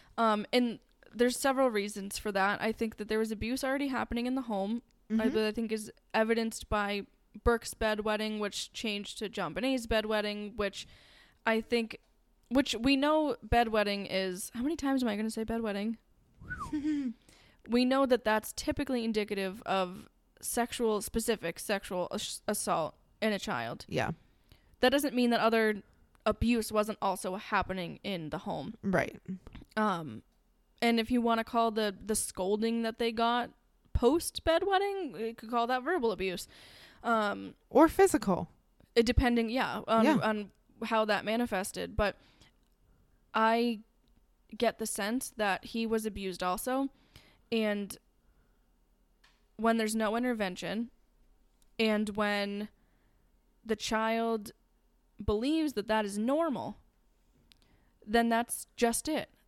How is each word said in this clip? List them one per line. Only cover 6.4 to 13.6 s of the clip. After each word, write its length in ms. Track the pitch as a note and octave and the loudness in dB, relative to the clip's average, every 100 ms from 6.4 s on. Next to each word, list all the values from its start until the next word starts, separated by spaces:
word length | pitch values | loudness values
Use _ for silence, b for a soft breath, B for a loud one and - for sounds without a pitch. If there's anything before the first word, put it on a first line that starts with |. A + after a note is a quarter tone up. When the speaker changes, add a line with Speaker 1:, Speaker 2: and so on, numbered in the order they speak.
| A3+ - - | 0 -6 -4
Speaker 1:
by 380 | G#3+ G3+ G3+ G3 _ _ - | -2 -2 -4 -6 _ _ -2
Burke's 300 | - A#3 - | 2 2 -2
bedwetting, 680 | - A3 G#3+ G#3+ G#3+ G#3+ G#3+ | -4 -2 0 0 -2 -2 -4
which 320 | G3+ - - | -4 -4 -10
changed 440 | - A3+ G3+ G3+ - | -6 -4 -4 -6 -8
to 100 | G#3+ | -8
JonBenét's 580 | G#3+ E3+ - B3+ C4 A3+ | -4 -4 -2 0 0 0
bedwetting, 680 | A3 G#3+ G#3+ G#3 G#3 G#3 A3 | 0 2 0 -2 -4 -8 -4
which 320 | G3+ - - b b b b b - | -4 -4 -12 b b b b b 0
I 160 | A3+ | 0
think, 380 | A3 A#3 A3+ - _ _ _ _ _ | 2 -2 -2 -8 _ _ _ _ _
which 260 | B3+ C4+ - | 2 2 0
we 160 | B3 C#4 | 2 4
know 400 | D4 D#4 D4+ - G#3+ | 4 4 2 -2 2
bedwetting 600 | A#3+ | 2